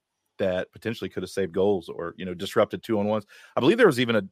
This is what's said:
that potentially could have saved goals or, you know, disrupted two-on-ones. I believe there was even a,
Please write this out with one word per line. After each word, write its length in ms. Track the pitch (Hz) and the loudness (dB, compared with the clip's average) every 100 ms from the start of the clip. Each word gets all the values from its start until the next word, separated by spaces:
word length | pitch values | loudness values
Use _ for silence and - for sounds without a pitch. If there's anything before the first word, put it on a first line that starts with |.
| _ _ _ - | _ _ _ -4
that 340 | 98 92 - | -2 -2 -6
potentially 360 | - 113 113 95 | -8 -8 -6 -8
could 140 | - | -8
have 60 | 90 | -6
saved 240 | - 92 | -4 -2
goals 360 | 92 98 98 - | 0 2 0 -4
or, 240 | - 85 - | -10 -10 -8
you 80 | 92 | -10
know, 80 | |
disrupted 500 | 87 95 113 104 95 | -8 -2 2 2 0
two-on-ones. 420 | - 107 104 107 - - - - | -4 -2 0 -2 -6 -16 -8 0
I 40 | |
believe 160 | 127 233 | 2 6
there 100 | 220 | 4
was 120 | 123 | 4
even 160 | 120 113 | 2 0
a, 60 | 98 | 0